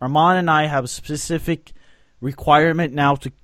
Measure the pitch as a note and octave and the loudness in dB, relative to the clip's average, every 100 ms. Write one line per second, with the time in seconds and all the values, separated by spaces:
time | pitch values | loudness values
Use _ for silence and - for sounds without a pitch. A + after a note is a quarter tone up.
0 | B2+ D3+ E3+ F#3 E3+ D#3 D3+ C#3 B2 - | -2 2 4 2 2 0 0 -2 -4 -10
1 | - D3+ - E3 E3 D#3+ - - - _ | -10 -10 -6 -6 -4 -6 -8 -20 -20 _
2 | _ - C3 C3+ - D3 E3 D#3+ D#3 C#3+ | _ -10 -10 -4 4 4 4 0 -2 0
3 | C#3+ C#3 C3 - | 0 0 -4 -14